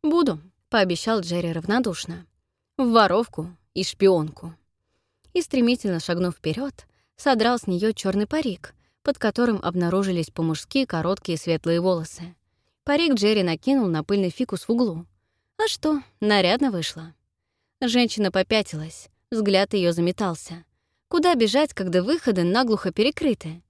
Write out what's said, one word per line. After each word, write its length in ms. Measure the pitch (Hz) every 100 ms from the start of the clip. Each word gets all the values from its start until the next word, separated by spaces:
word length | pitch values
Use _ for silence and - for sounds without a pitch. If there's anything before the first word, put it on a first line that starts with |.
"Буду", 360 | 311 339 285 156 - _ _
пообещал 520 | 226 190 170 - 220
Джерри 320 | 170 175 170
равнодушно. 720 | 165 165 226 240 165 - 170 - _ _ _ _ -
"В 120 | 247
воровку 580 | 226 202 185 233 - 165 175 _
и 80 | -
шпионку". 720 | 185 - 196 175 156 - 170 160 _ _ _ _ _ _ _
И 100 | 359
стремительно 580 | - 262 233 247 208 170
шагнув 360 | - 175 180 -
вперед, 500 | 156 156 277 - - _ _ _
содрал 420 | 285 240 233 247
с 80 | -
нее 260 | 180 214
черный 340 | 214 196 190 208
парик, 480 | 302 285 180 - _ _ _
под 160 | - 285
которым 400 | 220 220 240 208
обнаружились 680 | - 180 170 185 196 175 156
по-мужски 540 | - 165 156 - 269
короткие 520 | 262 170 160 196 - 160
светлые 440 | - 160 165 170
волосы. 540 | 185 175 160 - 175 - _ _ _ _
Парик 300 | - 294 339
Джерри 280 | 247 202 214
накинул 460 | 180 165 - 277 208
на 160 | 160
пыльный 260 | 151 202 185
фикус 380 | - 254 170 -
в 20 |
углу. 360 | 233 240 165 170 _ _ _ _ -
А 100 | 427
что, 340 | - 311 294 - _
нарядно 500 | 208 208 180 240 277
вышло. 440 | 185 156 - 160 _ _ _ _ _ _ _
Женщина 500 | 247 240 240 - 196
попятилась, 800 | 190 185 220 202 156 156 - - _ _
взгляд 440 | 226 202 190 196
ее 180 | 208 175
заметался. 720 | 170 170 180 202 165 - 170 _ _ _ _ _
Куда 220 | 349 349
бежать, 400 | 302 220 240 302
когда 280 | - 185 180
выходы 400 | 190 320 - 190
наглухо 480 | 170 214 254 208 190
перекрыты? 720 | 170 233 - 302 214 160 165 _